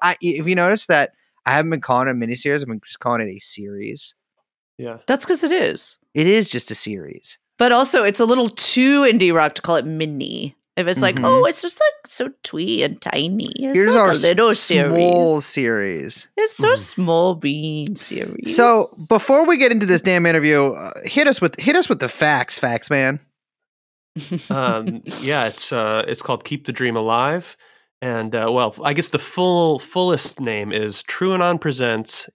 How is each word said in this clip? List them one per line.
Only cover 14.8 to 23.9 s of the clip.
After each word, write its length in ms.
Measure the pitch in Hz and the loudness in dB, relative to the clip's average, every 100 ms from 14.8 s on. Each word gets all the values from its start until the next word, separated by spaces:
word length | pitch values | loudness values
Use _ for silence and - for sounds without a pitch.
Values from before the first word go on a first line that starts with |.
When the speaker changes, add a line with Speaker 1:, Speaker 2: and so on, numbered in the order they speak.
| 143 170 175 175 170 151 | 2 4 4 4 4 0
Speaker 3:
series. 760 | 139 - 120 110 98 82 69 | -2 -4 -2 0 -2 -4 -8
Speaker 1:
series. 140 | - - - | -14 -12 -2
Speaker 3:
It's 200 | 440 - | -2 0
so 120 | 427 | 2
Speaker 2:
Mm-hmm. 80 | 539 | 2
Speaker 3:
small 580 | - - 175 165 180 | -2 -4 0 2 2
bean 600 | 170 147 151 156 151 147 202 | 0 -2 -4 -4 -6 -6 -8
series." 580 | - - - - - | -10 -10 -6 -6 -2
Speaker 1:
So 320 | 330 240 226 - - 156 | 4 6 6 2 -4 0
before 360 | 226 - 269 | 2 4 4
we 120 | 320 311 | 6 4
get 160 | 254 | 4
into 140 | 233 202 | 4 2
this 160 | 175 | 2
damn 220 | 190 180 | 4 2
interview, 420 | 170 160 151 147 139 | 4 2 4 4 2
uh, 180 | 87 92 - | -2 -10 -12
hit 220 | - 277 294 | -4 0 2
us 140 | 269 | 2
with, 160 | 262 - | 0 0
hit 160 | 196 | 0
us 140 | 330 - | 2 2
with 100 | 233 | -2
the 100 | 127 | -2
facts, 520 | - 151 139 123 - | 0 2 2 0 -4
facts 300 | 127 117 - | -2 -2 -2
man. 280 | 143 131 143 _ _ _ _ _ _ _ | 0 0 -2 _ _ _ _ _ _ _